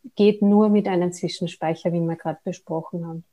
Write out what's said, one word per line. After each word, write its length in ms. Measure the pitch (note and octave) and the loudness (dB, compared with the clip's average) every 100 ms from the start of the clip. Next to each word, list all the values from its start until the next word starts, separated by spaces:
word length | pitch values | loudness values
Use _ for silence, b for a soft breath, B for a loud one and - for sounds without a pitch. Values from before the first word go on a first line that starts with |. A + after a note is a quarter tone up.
| - - | -8 2
geht 280 | G#3 G#3 | 4 4
nur 260 | G3+ G#3 G#3+ | 4 4 4
mit 180 | G#3 G3 | 4 2
einem 240 | F3+ F3+ | 0 -2
Zwischenspeicher, 800 | F3 D#3+ - E3+ - D#3+ E3 F3 | -4 -8 -6 -8 -4 -4 -4 -2
wie 60 | E3+ | -2
wir 160 | E3 E3 | -2 -4
gerade 220 | E3 D#3 | -8 -8
besprochen 640 | - E3+ - D#3+ D#3+ F3 E3 | -8 -10 -8 -8 -8 -10 -10
haben. 160 | E3 - | -12 -14